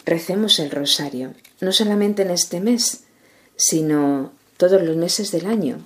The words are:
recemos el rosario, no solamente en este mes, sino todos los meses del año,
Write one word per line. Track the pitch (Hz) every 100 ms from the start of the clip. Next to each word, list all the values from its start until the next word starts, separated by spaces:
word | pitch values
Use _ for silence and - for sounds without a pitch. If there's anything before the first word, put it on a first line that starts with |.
recemos | - 165 - 190 214 -
el | 147
rosario, | 147 143 - 143 123 127 - - -
no | 185
solamente | 190 214 208 208 208
en | 196
este | 175 - 175
mes, | 208 240 - - _ _ _ _ _ -
sino | - 160 156 147 143 139 135 - _ -
todos | 180 190
los | 165 160
meses | 170 - 202
del | 254 185
año, | 226 147 135